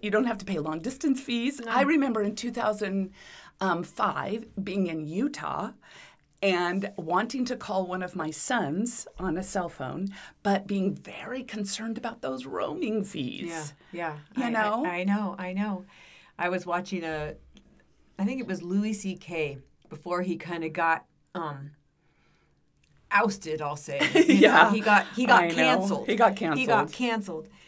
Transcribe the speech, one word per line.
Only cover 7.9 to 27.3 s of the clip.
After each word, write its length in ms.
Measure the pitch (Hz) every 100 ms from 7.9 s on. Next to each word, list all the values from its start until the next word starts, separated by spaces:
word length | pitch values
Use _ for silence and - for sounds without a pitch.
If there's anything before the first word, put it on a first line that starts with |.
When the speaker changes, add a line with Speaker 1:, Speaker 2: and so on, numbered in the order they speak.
| 180
Speaker 1:
of 140 | 180 180
my 140 | 156
sons 760 | 156 - 247 143 170 240 - - -
on 180 | 185 170
a 40 |
cell 260 | 190 190 170
phone, 400 | - 131 143 196 - - _
but 240 | 202 196 196
being 280 | 196 190
very 500 | - - - 220 254
concerned 520 | 247 214 202 - 226 220
about 220 | 233 -
those 240 | - - -
roaming 580 | - - 320 247 214
fees. 680 | 196 156 123 - 170 165 151 - -
Speaker 2:
Yeah, 20 | 170
yeah. 160 | 165 147 - -
Speaker 1:
You 80 |
Speaker 2:
I, 20 | 240
I, 40 |
Speaker 1:
know? 360 | 226 214 226 185 175
Speaker 2:
I 60 |
know, 300 | 190 208 196 190
I 140 | 185
know. 320 | 190 208 185 - - - - - -
I 100 | 175
was 180 | 185 180
watching 380 | 175 190 185
a, 300 | 165 156 151 - - - - _ _ _ _ -
I 60 |
think 160 | 202 262
it 60 | 220
was 160 | 175
Louis 300 | 175 196 214
C 220 | 202 190 180
K 420 | - 170 147 135 - _ -
before 340 | 151 175 180
he 140 | 190 165
kinda 320 | 160 170 160
got, 360 | 160 165 165 - _ _
um, 360 | 180 156 143 139 - _ _ _ _ _ _ _ _ _ _ _ _ -
ousted, 500 | 208 220 196 160 156
I'll 160 | 147 143
say. 220 | - 139
Speaker 1:
<laughs> 160 | 294
Speaker 2:
You 120 | - 349
know, 80 | 196
Speaker 1:
Yeah. 320 | 208 170 214
Speaker 2:
he 80 | 214
got, 260 | 214 208 -
he 120 | 220 254
got 180 | 240
Speaker 1:
I 40 | 170
know. 60 |
Speaker 2:
canceled. 520 | 165 160 156 196 160 -
Speaker 1:
He 80 | 220
got 220 | 220 196
Speaker 2:
He 280 | 175 147 214
got 200 | 220 -
Speaker 1:
canceled. 40 |
Speaker 2:
canceled. 560 | - 247 220 196